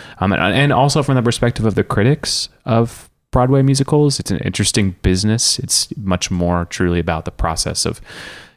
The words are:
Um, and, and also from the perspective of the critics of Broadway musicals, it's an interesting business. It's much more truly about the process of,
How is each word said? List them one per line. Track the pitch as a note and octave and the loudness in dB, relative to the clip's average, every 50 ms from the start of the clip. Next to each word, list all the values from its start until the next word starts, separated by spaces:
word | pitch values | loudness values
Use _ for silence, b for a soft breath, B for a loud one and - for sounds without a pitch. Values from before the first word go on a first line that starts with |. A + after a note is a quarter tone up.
| B B B B | B B B B
Um, | F#2+ G2+ | 0 0
and, | G2+ - | 0 2
and | E2+ G2 F#2+ B2+ C#3+ D3 | 0 0 2 2 2 2
also | - A#2+ C3+ C#3+ - D#3 | 2 2 2 2 2 0
from | C3+ - C3+ | 0 2 0
the | B2+ A2 | 2 2
perspective | A#2+ - - B2 A#2+ - - A2 | 0 0 0 0 0 0 0 -2
of | A2 F#2+ | 0 0
the | G2+ G#2+ | 0 -2
critics | - - G#2+ G2+ B2+ D3+ - - - - - - - _ _ _ | 0 0 2 2 2 2 0 -2 -6 -6 -6 -6 -8 _ _ _
of | C3 B2 A#2 A#2 A#2 - - - - _ _ _ _ | -2 0 0 0 0 -4 -10 -20 -20 _ _ _ _
Broadway | - B2+ B2 C3 C#3 C3+ | 0 2 2 4 4 4
musicals, | C3+ C3+ C3+ C3 C3+ - D3+ D3 D3 D3 C3+ - | 4 4 2 2 2 2 2 4 4 2 0 -2
it's | - - | -4 -4
an | G2 - | -4 -4
interesting | - F#2+ F2+ - G#2 - - A2 G2+ F#2+ F#2 - - | -2 -4 -2 -2 -2 0 0 0 0 0 -2 0 0
business. | F#2 F#2 F#2 G2+ G#2+ A2 A#2 - - - - | 2 2 2 2 2 0 2 0 -2 -2 -2
It's | - - - - - - - | -4 -2 -2 -2 -2 -4 -8
much | - G#2 F#2+ F2+ F2+ - - | -6 -2 -2 -2 -2 -2 -2
more | F#2+ F2 F2 F2 F2 F2 F2 | -2 0 0 2 2 0 -2
truly | - - - F#2 F2 F2 F2 | -4 -2 0 0 2 2 2
about | D#2+ F2 E2 D#2+ - | 0 0 -2 -4 -6
the | - | -8
process | - - - E2 D#2+ - - - - - - | -6 -4 -2 -2 -2 -2 -4 -4 -4 -4 -4
of, | - - - B B B B B B B B B B B | -4 -6 -8 B B B B B B B B B B B